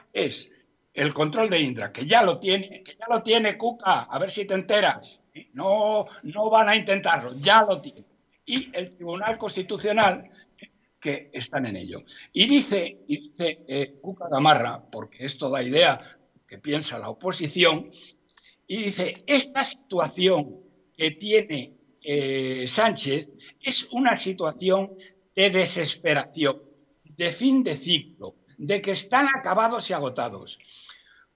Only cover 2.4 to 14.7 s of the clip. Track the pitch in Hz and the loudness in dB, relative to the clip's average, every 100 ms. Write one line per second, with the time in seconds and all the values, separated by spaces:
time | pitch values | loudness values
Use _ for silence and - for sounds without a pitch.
2.4 | 190 196 190 - - - 226 226 226 226 | 0 -2 -2 -14 -20 -16 -2 -2 2 2
3.4 | 214 202 226 233 - 151 120 135 190 208 | 2 -2 -6 -4 0 0 0 -4 -4 -6
4.4 | 196 190 185 208 175 131 - - _ 151 | -4 -4 2 2 2 0 -8 -18 _ -20
5.4 | - 131 185 214 214 214 - - - 196 | -18 -6 0 2 2 0 -2 -10 -12 -4
6.4 | 220 220 214 214 190 196 190 156 123 131 | 4 6 6 4 2 0 2 0 -2 -2
7.4 | 151 220 214 180 143 - - _ _ _ | 6 8 6 0 -4 -20 -20 _ _ _
8.4 | - 247 - 180 180 - 170 180 208 220 | -6 -6 -4 -8 -10 -10 -10 -6 -4 -4
9.4 | 214 - 180 202 202 214 202 175 - - | -6 -6 -8 -4 0 4 4 2 -8 -20
10.4 | _ _ - _ _ _ 156 139 - 131 | _ _ -20 _ _ _ -6 -6 -8 -10
11.4 | 120 147 123 95 87 - - - - - | -6 -4 -4 -6 -12 -14 -16 -20 -10 0
12.4 | 226 285 - 202 175 - - 147 - - | 4 4 4 -2 -2 -8 -8 -8 -8 -4
13.4 | 170 151 - 139 135 - 185 190 170 139 | -4 -4 -6 -6 -6 -8 -14 -12 -4 2
14.4 | 151 139 120 | 4 4 2